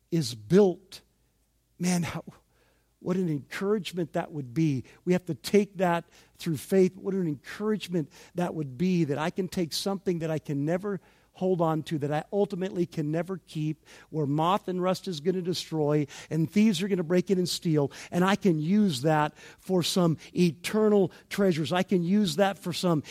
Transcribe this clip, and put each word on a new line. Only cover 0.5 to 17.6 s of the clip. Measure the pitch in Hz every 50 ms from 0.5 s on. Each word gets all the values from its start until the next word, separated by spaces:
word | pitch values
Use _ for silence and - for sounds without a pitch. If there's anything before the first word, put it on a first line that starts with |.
| 165 196 214 185 170 - - _ - - - _ _ _ _ _ _ _ _ _ _ _ _ _ _ -
man, | 175 180 180 175 165
how, | 131 - 160 - - - _ _ _ _ _ _ _ _ _ _ _ _ _
what | - 185 180
an | 190 185 165
encouragement | 151 143 - - - - 196 196 214 220 165 - - 180 170 - -
that | 175 - -
would | 170 147 139 120 117
be. | 160 160 156 139 127 - - - _ _
We | 180 180
have | 180 -
to | - 160
take | - - - - 202 208 - - 170
that | 190 175 170 170 170 _ _ - _ _ _
through | - - 175 160 131
faith. | - - 196 190 185 185 190 -
What | - 196 185
an | 196 180
encouragement | 160 147 127 - - - - 208 214 214 190 - - 175 180 147 - - - - - -
that | - 175 170 -
would | 165 151 135 127
be, | 120 - - 180 170 165
that | 135 143
I | 135 151 180
can | - - 190 170
take | - 196 175 143 -
something | - - 196 196 190 - 196 180 170
that | 160 156
I | 156 151
can | - - 151 139 143
never | 151 170 185 196 208 202 175 - _ _ _ _ _ _
hold | - 180 185 190 165 170
on | 160 160 156 156
to, | - 170
that | 147 139 143 151
I | 151 170 -
ultimately | - 202 202 196 - 175 180 190 208 185 175
can | - - 165 160 147
never | 156 165 175 175 190 170 - -
keep, | - 156 151 151 151 - _ - - - - _
where | - 156 151
moth | 131 143 151 160 170 190 208 - -
and | 185 180 180
rust | 185 185 - - 196
is | 180 143
gonna | 143 185 180 190
destroy, | 175 180 175 - - - 165 160 151 143 151 151 147 - - - - -
and | - 160 165 -
thieves | - 208 214 226 208 156 190
are | 202
gonna | 196 180 180
break | 151 180 180 180 -
in | 196 185
and | 180 -
steal, | - -